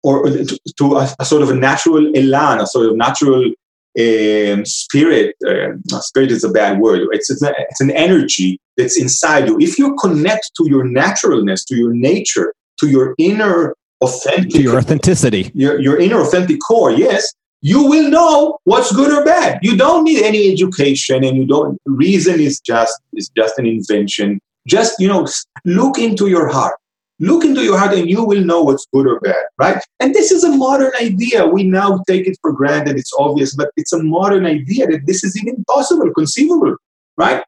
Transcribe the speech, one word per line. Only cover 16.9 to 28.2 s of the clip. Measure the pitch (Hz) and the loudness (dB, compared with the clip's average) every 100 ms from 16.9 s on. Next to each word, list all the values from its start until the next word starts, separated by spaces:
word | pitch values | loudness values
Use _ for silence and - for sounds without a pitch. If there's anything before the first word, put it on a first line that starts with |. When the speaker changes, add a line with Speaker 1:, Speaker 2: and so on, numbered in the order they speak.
Speaker 1:
yes, | - 480 - - _ _ _ | 2 2 0 -4 _ _ _
you | 143 254 | 0 4
will | 277 311 285 | 4 4 4
know | 311 339 294 302 - | 4 4 4 2 0
what's | - 466 494 | 0 0 2
good | 214 294 | 2 2
or | 294 | 2
bad. | 302 349 285 - | 2 2 0 -2
You | 196 | 0
don't | 196 285 349 | 2 4 4
need | 320 277 | 2 2
any | 214 214 196 | 2 2 2
education, | 175 185 165 139 139 - 131 | 2 -2 0 0 0 -2 0
and | 135 | 0
you | 131 | 0
don't, | 135 143 151 139 | 0 0 0 -6
reason | 139 131 170 196 160 170 | -6 0 2 2 2 2
is | 147 - | 0 -2
just, | - 117 113 - _ | -2 0 0 -4 _
is | 107 - | -12 -6
just | - 110 - | -2 -2 -2
an | |
invention. | 117 113 95 104 101 - 101 101 _ _ | -4 -4 -2 -2 -2 -4 -4 -4 _ _
Just, | - 208 220 - | -2 0 0 0
you | 190 | 0
know, | 190 | 0
s-, | - - - - | -2 -8 -12 -8
look | 180 185 269 262 | -2 0 0 0
into | 226 196 202 | -2 0 0
your | 175 143 | 2 0
heart. | 131 101 - _ _ _ _ | -2 -2 -6 _ _ _ _
Look | 180 330 | 0 2
into | 320 262 | 2 0
your | 220 190 | 0 2
heart | 196 196 | 2 0
and | 170 | 0
you | 202 | 0